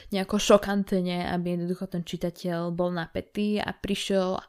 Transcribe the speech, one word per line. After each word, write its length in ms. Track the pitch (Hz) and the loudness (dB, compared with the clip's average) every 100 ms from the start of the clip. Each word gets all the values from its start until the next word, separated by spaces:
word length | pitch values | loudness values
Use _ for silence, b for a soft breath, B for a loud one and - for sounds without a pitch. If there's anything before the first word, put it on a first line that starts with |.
| B | B
nejako 240 | 196 196 208 | -4 0 2
šokantne, 960 | - 208 202 202 196 190 180 175 175 | 8 6 6 -2 0 0 0 -2 -2
aby 240 | 180 175 175 | -2 -2 -2
jednoducho 320 | 175 180 190 | -2 -4 -4
ten 160 | 175 | -6
čitateľ 720 | 170 175 175 170 180 170 175 170 | -6 -4 -6 -4 -4 -4 -2 0
bol 160 | 180 | 0
napätý 640 | 180 165 170 - - 208 208 | -2 -4 -6 -6 -2 0 0
a 160 | - | -2
prišiel 640 | - 202 196 - 196 185 190 | -6 -4 -2 0 2 2 -2